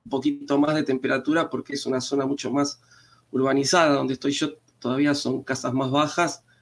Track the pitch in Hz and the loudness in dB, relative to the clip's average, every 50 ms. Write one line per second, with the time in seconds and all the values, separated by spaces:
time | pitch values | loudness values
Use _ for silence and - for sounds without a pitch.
0 | - 113 135 135 - 147 143 143 - - 143 143 147 151 156 156 131 139 131 127 | -10 -6 -4 -2 0 -2 -2 -2 -2 0 2 2 4 2 2 0 0 0 0 0
1 | - 131 135 131 131 143 156 165 156 - - 123 - - 143 139 - 120 131 127 | 0 0 -2 0 0 2 2 2 0 0 -4 -8 -6 -6 -8 -6 -4 -2 -2 -2
2 | 127 - 139 139 131 135 139 - - 123 127 143 143 143 - - _ _ - - | -2 -2 0 0 0 0 -2 -4 -4 -2 0 0 0 -2 -4 -10 _ _ -20 -20
3 | _ _ _ _ _ _ - 127 131 135 135 139 135 - 185 175 160 147 143 135 | _ _ _ _ _ _ -2 0 2 2 2 2 2 2 4 4 4 4 4 2
4 | 135 131 131 - - 143 139 - 156 147 - - _ _ _ - - 120 131 135 | 0 -2 -4 -2 -2 -2 -2 -2 -2 -4 -6 -8 _ _ _ -6 -4 -2 0 2
5 | 147 147 143 143 - 127 131 131 - - 131 - - 135 120 135 135 127 139 147 | 2 2 2 0 -2 -2 -4 -4 -4 -6 -6 -4 -4 -2 -2 -2 0 0 2 0
6 | 151 147 - 175 170 - - - _ _ _ _ | 0 0 0 0 0 0 -2 -6 _ _ _ _